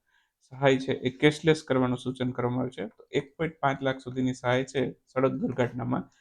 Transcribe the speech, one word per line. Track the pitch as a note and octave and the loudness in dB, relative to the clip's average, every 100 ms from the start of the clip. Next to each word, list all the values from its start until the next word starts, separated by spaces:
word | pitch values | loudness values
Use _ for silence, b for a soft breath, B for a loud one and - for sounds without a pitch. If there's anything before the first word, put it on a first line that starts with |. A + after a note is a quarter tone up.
| _ _ _ _ | _ _ _ _
સહાય | _ C3 C#3 C3 | _ 2 4 4
છે | C3+ | 0
એ | B2+ B2+ | -2 -4
કેશલેસ | - D3+ D3 D#3+ D#3 | 4 4 4 2 2
કરવાનું | - C3 B2 B2 | 2 0 2 -2
સૂચન | C3 B2+ B2+ | -4 -4 -4
કરવામાં | B2 A#2+ B2+ | -2 -2 -2
આવ્યું | B2+ | -6
છે. | - - _ | -6 -10 _
તો | - | -4
એક | F3+ C#3+ - | -4 -4 -6
પોઇન્ટ | D#3+ - | -6 -2
પાંચ | C#3 C3+ | -2 0
લાખ | C3+ C3 | -2 -4
સુધીની | B2+ B2+ B2+ | -6 -2 -2
સહાય | B2+ B2 B2+ | -2 0 0
છે | C3 C3+ B2+ | 0 -2 -2
સડક | - _ C3 C3 | -4 _ 0 0
દુર્ઘટનામાં | C3 A3 B2 A#2+ A#2+ A#2+ B2 - _ | 0 -4 0 -2 -2 -4 -4 -6 _